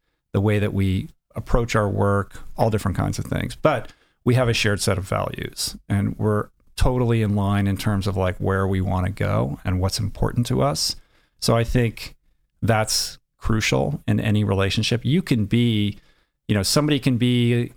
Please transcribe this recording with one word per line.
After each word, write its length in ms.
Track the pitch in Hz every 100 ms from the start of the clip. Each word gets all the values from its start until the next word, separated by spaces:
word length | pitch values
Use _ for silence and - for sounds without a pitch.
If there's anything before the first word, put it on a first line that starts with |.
| _ _ _
The 80 | 101
way 200 | 104 104
that 120 | 104
we 360 | 98 98 95 160 - _
approach 400 | - 113 127 117
our 140 | 110 101
work, 560 | 101 101 101 101 - - -
all 140 | 113
different 260 | 107 98 -
kinds 220 | 101 -
of 60 |
things. 320 | - 87 - -
But 360 | 156 131 - - _ _
we 100 | 123 123
have 120 | 120
a 60 |
shared 260 | 113 107 101
set 180 | - 92
of 60 | 95
values, 680 | - - - - - - - -
and 280 | 101 107 -
we're 340 | 107 104 - _ _ -
totally 460 | - 127 120 117
in 120 | 107
line 320 | 104 98 101 98
in 100 | 98
terms 300 | - 98 98
of, 100 | 95
like, 200 | 92 90
where 300 | 98 95 98
we 120 | 95
wanna 300 | 95 92 90
go 480 | 101 98 104 127 -
and 160 | - 92
what's 180 | 95 -
important 480 | 104 - 110 - 120
to 160 | 127
us. 320 | 135 151 - - - _ _ _
So 160 | - 117
I 80 |
think 500 | 117 127 117 - - - _ _ _ _
that's 580 | 104 110 110 - - - _ _
crucial 640 | - 110 - 131 139 143 -
in 100 | 104
any 240 | 110 104
relationship. 600 | 104 98 98 104 107 117
You 180 | 123 165
can 220 | - 123
be, 540 | 101 117 120 107 104 - _ _ _ _ -
you 80 | 104
know, 80 |
somebody 340 | 92 156 147 143
can 180 | 139 120
be, 540 | 123 123 120 120 120